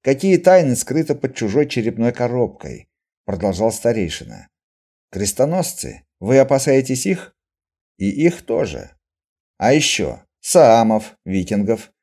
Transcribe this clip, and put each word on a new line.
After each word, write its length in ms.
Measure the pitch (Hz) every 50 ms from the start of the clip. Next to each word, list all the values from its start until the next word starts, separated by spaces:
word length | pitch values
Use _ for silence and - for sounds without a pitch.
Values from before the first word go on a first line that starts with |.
какие 360 | _ 131 139 135 - 196 185
тайны 380 | 175 180 185 185 185 165 135 123
скрыты 380 | 120 - - 131 156 160 - 143
под 220 | - - 131 -
чужой 320 | - 113 104 98 139 147
черепной 460 | 135 - 127 107 113 107 104 117 120 117
коробкой, 760 | - 123 117 123 127 117 - - _ - 65 - - - _ _ _ _ _ _ _ _
продолжал 460 | - 98 85 95 98 92 85 107 113
старейшина. 760 | 110 - - 117 117 110 95 80 76 - - 57 53 50 - _ _ _ _ _ _ _ _ _ _ _ _ _
Крестоносцы, 920 | - 185 208 196 - - - 151 170 185 175 - - - - 64 57 - _ _ _ _
вы 200 | 92 104 131 135
опасаетесь 640 | 131 135 143 135 127 151 135 135 131 127 131 127 -
их? 300 | 190 190 175 - - _ _ _ _ _ _ _ _ _ _ _ _ _
И 120 | _ 95 101
их 340 | - 139 156 175 175 - -
тоже. 520 | - 113 - 131 92 73 55 - - _ _ _ _ _ _ _ _ _ _ _ _ _
А 160 | _ 95 120 139
ещё 500 | 156 143 - - - 92 69 58 - _ _ _ _
саамов, 800 | - - - 180 151 120 110 113 113 110 110 107 110 - - _ _
викингов, 680 | 92 95 95 87 - 107 101 101 98 113 110 - _ _ _